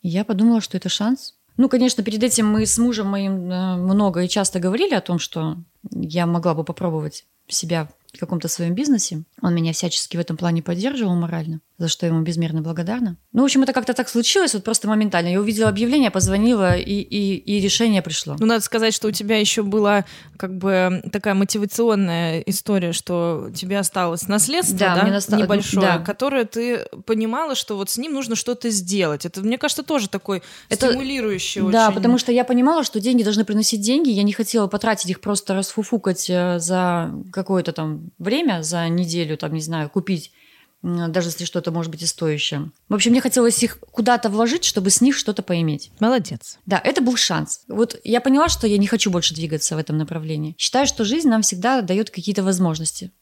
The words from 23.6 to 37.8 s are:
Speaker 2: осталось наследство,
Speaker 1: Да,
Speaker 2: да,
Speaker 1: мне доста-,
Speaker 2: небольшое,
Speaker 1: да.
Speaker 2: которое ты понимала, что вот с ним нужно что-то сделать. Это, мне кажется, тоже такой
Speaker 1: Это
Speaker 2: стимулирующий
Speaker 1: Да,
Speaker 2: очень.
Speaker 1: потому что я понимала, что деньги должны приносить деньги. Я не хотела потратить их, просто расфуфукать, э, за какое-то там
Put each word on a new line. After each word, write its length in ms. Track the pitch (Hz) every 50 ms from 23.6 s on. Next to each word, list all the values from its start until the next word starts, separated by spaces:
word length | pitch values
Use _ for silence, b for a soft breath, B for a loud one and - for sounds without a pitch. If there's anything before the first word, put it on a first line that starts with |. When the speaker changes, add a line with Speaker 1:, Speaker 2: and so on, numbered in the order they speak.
| 190 185 202
Speaker 2:
осталось 500 | 202 190 190 - 196 180 170 165 165 -
наследство, 500 | - 202 214 - 247 285 349 359 - 202 185
Speaker 1:
Да, 160 | 202 190 175
Speaker 2:
да, 80 | 175 196
Speaker 1:
мне 80 | 208
доста-, 260 | 196 208 202 - 214
Speaker 2:
небольшое, 440 | 208 202 180 208 202 196 - - 190 185
Speaker 1:
да. 100 | 190 175 170
Speaker 2:
которое 460 | 165 180 202 _ 254 285 277 254 226
ты 400 | 214 - 226 233 247 240 - - - - - 190
понимала, 480 | - 226 214 220 220 226 277 330 311 269
что 240 | - - - 214
вот 140 | 196 196 196
с 60 | - 226
ним 140 | 262 320 294
нужно 220 | 269 269 226 233
что-то 360 | - - 233 240 240 - 233
сделать. 540 | 214 196 180 175 196 202 180 156 147 139 -
Это, 160 | 170 - 190
мне 160 | 190 220 240 254
кажется, 240 | - 294 - - 269
тоже 260 | - 311 277 208 190
такой 320 | - 196 - - 196 180 B B B B B B
Speaker 1:
Это 180 | 214 190 262 254
Speaker 2:
стимулирующий 720 | 233 262 277 262 277 269 226 214 196 180 - - - 202 208 196
Speaker 1:
Да, 160 | 208 226 226
Speaker 2:
очень. 80 | 214 196
Speaker 1:
потому 220 | 214 190 233 247
что 140 | 247 - -
я 120 | 240 247 247
понимала, 400 | - - 240 247 285 330 330 269
что 160 | - - 214
деньги 220 | 190 247 254 240 220
должны 220 | 208 208 208 214
приносить 360 | - 214 214 220 - 240 214
деньги. 280 | 202 220 262 294 330 269
Я 140 | 220 196 202
не 100 | 208 202
хотела 320 | - 226 - - 233 208
потратить 420 | 185 - 202 - 226 214 - - 175
их, 100 | 185 -
просто 320 | - 202 202 190 - - 190
расфуфукать, 760 | 190 196 - - - 208 - 240 214 - 196 180 - - -
э, 280 | 180 180 175 180 180 175
за 520 | 165 170 185 185 180 180 175 175 165 160 - - 185 185
какое-то 400 | - 196 185 - 196 185 175 -
там 280 | 165 -